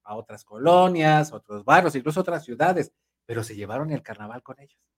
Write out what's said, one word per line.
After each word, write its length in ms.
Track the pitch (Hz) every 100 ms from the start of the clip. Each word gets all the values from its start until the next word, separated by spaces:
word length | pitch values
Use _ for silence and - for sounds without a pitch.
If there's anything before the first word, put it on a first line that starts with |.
a 120 | 104 110
otras 280 | 117 107
colonias, 880 | _ 107 156 180 185 170 156 151 151
otros 300 | 110 - 104
barrios, 320 | 110 165 170 135
incluso 240 | 120 156
otras 220 | 180 165
ciudades, 480 | 123 120 170 180 - _ _ _ -
pero 180 | 113
se 120 | 110 104
llevaron 360 | 101 123 156
el 120 | 139
carnaval 400 | - 104 107 123
con 160 | - 131
ellos. 200 | 143 _ _